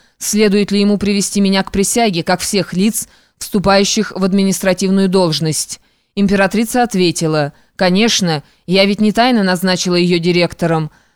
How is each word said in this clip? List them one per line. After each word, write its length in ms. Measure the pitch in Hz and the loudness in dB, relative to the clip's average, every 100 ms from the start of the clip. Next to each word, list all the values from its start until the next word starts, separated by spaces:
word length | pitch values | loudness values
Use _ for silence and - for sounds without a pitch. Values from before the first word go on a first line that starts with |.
| _ _ | _ _
следует 540 | - 208 214 208 202 | -4 0 2 2 2
ли 100 | 202 | 0
ему 160 | 202 208 | 2 0
привести 440 | 202 202 - 202 | 0 -2 -2 0
меня 220 | 196 190 | 2 0
к 80 | 190 | 0
присяге, 520 | 190 196 240 226 170 | -2 0 0 0 0
как 180 | 160 180 | -2 -4
всех 320 | - 202 165 | -2 -4 -2
лиц, 340 | 175 214 - - _ _ _ | 0 0 -2 -10 _ _ _
вступающих 760 | - 208 190 196 196 220 202 - | -6 -2 2 2 2 -2 -4 -2
в 80 | |
административную 840 | 190 196 196 180 190 180 190 196 190 | 0 2 0 0 -2 0 0 2 2
должность. 720 | 190 175 147 156 147 - - _ _ _ 202 | 2 0 0 -4 -4 -8 -12 _ _ _ -2
Императрица 680 | 202 196 196 208 233 247 | 0 2 2 0 -2 0
ответила: 680 | 240 185 175 - 165 156 147 - _ - | 0 0 0 0 -2 -2 -2 -8 _ -2
"Конечно, 680 | 185 190 226 - 180 151 - _ - | 0 2 2 0 -2 -4 -8 _ -2
я 200 | 190 202 | 2 2
ведь 160 | 208 | 2
не 100 | 214 | 0
тайно 320 | 226 240 233 | 2 2 2
назначила 520 | 190 180 185 180 185 175 | 0 0 0 -2 0 0
ее 240 | 175 175 | 2 0
директором. 720 | 170 175 170 - 170 165 151 - _ | 0 0 0 -2 -2 -2 -4 -10 _